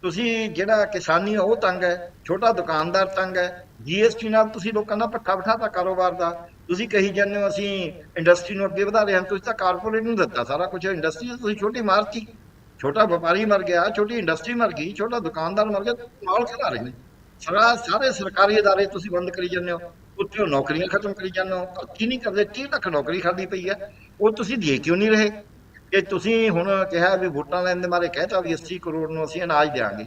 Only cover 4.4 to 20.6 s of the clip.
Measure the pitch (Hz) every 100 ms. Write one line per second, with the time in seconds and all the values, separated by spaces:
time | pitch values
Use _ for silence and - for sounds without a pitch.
4.4 | 220 220 190 214 208 214 226 233 - 190
5.4 | 190 226 220 185 185 185 185 175 170 170
6.4 | - - - 180 233 208 196 196 202 202
7.4 | 202 202 202 196 170 - - - 165 175
8.4 | 175 196 196 170 202 220 208 185 185 196
9.4 | 233 220 185 175 214 220 226 220 160 123
10.4 | - 160 180 190 185 180 160 - 247 240
11.4 | 226 208 202 240 214 196 208 233 214 -
12.4 | - - - - 135 143 202 175 165 185
13.4 | 214 202 185 175 190 220 208 233 170 160
14.4 | - 240 226 127 160 202 214 240 165 156
15.4 | 160 196 214 196 208 240 - - 190 208
16.4 | 240 240 - 120 123 120 - - - -
17.4 | - 190 226 240 - 208 269 180 190 190
18.4 | 202 214 202 190 196 196 196 175 175 175
19.4 | 180 180 175 170 175 - - - 196 214
20.4 | 196 139